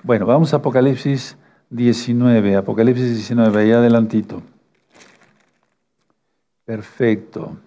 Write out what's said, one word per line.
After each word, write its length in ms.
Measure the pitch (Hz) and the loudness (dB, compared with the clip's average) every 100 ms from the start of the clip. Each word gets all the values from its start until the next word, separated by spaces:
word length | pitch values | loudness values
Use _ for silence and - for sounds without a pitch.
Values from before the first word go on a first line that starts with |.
Bueno, 220 | - 113 | -2 -2
vamos 300 | 98 139 156 | 2 2 2
a 20 | 143 | 0
Apocalipsis 800 | 139 127 135 127 143 139 - - _ _ _ | 0 0 0 0 -4 -4 -8 -20 _ _ _
diecinueve, 880 | 120 120 117 - 120 123 117 101 98 | -2 0 0 -2 0 2 2 2 0
Apocalipsis 580 | 98 101 117 123 127 | -2 0 0 2 -2
diecinueve, 480 | 117 101 120 110 104 | -4 -4 0 2 2
allá 160 | 107 117 | 2 4
adelantito. 640 | 120 117 110 110 101 90 - _ _ _ _ _ - _ _ _ _ _ _ _ _ _ _ _ _ _ _ _ | 4 2 2 -2 -4 -14 -18 _ _ _ _ _ -20 _ _ _ _ _ _ _ _ _ _ _ _ _ _ _
Perfecto. 920 | - 110 104 - 120 107 - - 80 78 | -12 -12 -12 -2 0 0 -4 -14 -14 -16